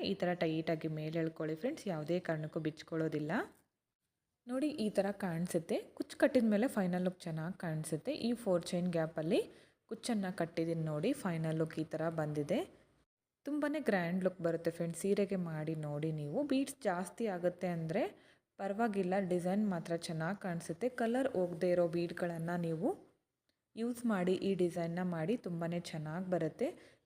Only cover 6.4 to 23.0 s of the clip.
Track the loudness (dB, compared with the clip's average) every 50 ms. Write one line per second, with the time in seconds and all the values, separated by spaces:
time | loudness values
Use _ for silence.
6.4 | 4 4 4 4 2 2 2 0 0 2 2 2 2 0 -2 -4 -6 -6 -4 -4
7.4 | -4 -6 -6 -6 -4 -4 -2 -2 -2 -2 -4 -2 -2 -2 -2 0 0 0 0 0
8.4 | 2 2 2 2 2 0 0 0 0 2 2 0 0 0 -2 -2 0 2 4 2
9.4 | 2 0 -6 -20 -20 -20 _ _ _ -12 -12 -6 -4 -2 0 0 0 -2 0 -2
10.4 | -2 0 0 0 0 0 0 0 0 -2 0 0 2 0 0 0 0 -2 0 0
11.4 | 0 0 2 2 0 0 0 -4 -4 -2 -2 -2 -2 0 0 0 -2 0 0 0
12.4 | 0 2 2 0 0 -4 -8 -20 _ _ _ _ _ _ _ _ _ _ _ _
13.4 | -6 -4 -2 0 0 0 0 0 0 2 2 2 2 2 0 2 2 0 0 0
14.4 | 0 0 0 0 0 -2 -2 -2 -2 -4 -4 -2 0 2 2 2 2 0 0 -2
15.4 | -2 -2 -4 -4 -2 -4 -4 -4 -4 -4 -4 -2 -2 -2 -2 -2 -4 -2 -2 0
16.4 | 0 2 2 2 0 -2 -4 -4 -2 -2 -2 -2 -4 -6 -6 -4 -2 -2 0 0
17.4 | 0 0 0 0 -2 -2 -2 -2 -2 0 0 0 0 0 -4 -10 -20 -20 -20 _
18.4 | _ _ _ -6 -4 -2 0 0 0 2 2 2 2 2 2 2 2 2 2 2
19.4 | 2 2 2 2 2 2 0 0 -2 -2 -2 -2 -2 -2 -2 -2 -2 -2 -2 -4
20.4 | -4 -4 -4 -4 -4 -6 -4 -2 -2 -2 0 0 0 2 2 2 2 2 2 2
21.4 | 0 0 0 2 2 4 6 6 4 4 2 0 0 0 -2 -2 -4 -2 -2 -2
22.4 | -2 -2 0 0 0 0 0 0 0 0 -2 -2